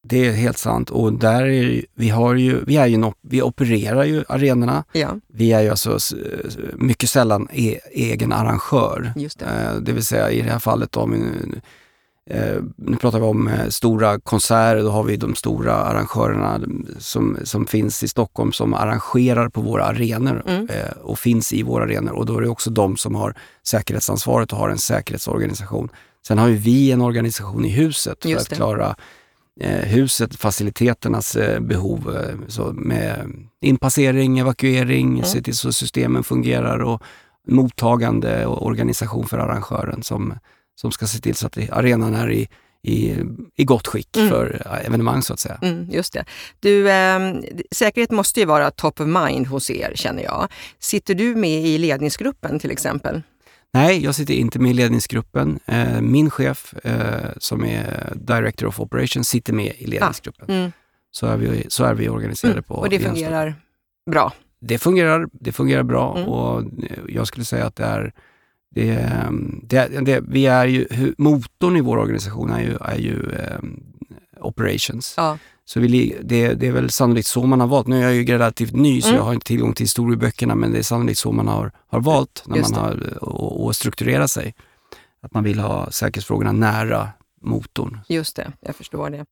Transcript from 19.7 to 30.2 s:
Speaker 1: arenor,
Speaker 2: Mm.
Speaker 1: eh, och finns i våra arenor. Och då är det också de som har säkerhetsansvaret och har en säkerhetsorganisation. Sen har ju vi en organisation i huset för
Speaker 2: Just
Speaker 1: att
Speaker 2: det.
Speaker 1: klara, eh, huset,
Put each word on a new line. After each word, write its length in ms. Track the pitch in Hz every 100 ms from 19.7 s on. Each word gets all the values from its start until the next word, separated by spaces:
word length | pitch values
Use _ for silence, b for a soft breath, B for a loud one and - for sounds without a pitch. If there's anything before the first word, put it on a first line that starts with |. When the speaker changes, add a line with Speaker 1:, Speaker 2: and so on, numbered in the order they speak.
| 110
Speaker 1:
arenor, 580 | 98 113 117 117 131 - -
Speaker 2:
Mm. 220 | 185 226
Speaker 1:
eh, 220 | 107 - -
och 180 | - 107
finns 340 | 123 113 -
i 100 | -
våra 200 | 120 120
arenor. 280 | 107 104 110
Och 140 | -
då 120 | 113 110
är 40 |
det 80 | 117
också 200 | 117 117
de 280 | 110 98 95
som 180 | 110
har 180 | 107 104 - B B -
säkerhetsansvaret 840 | 107 - 107 - 104 - 120 113
och 40 | 104
har 100 | 104
en 80 | 101
säkerhetsorganisation. 1120 | - 110 - - - - 101 101 98 107 - b b b -
Sen 100 | 107
har 100 | 117
ju 80 | 110
vi 340 | 110 127 135
en 100 | 127
organisation 640 | 123 117 113 110 101 107
i 40 | 107
huset 480 | 107 160 143 - -
för 80 | 165
Speaker 2:
Just 120 | 160
Speaker 1:
att 60 | 165
Speaker 2:
det. 60 |
Speaker 1:
klara, 400 | 151 107 107 104 104 B B B B B -
eh, 80 | - 98
huset, 500 | 101 113 135 -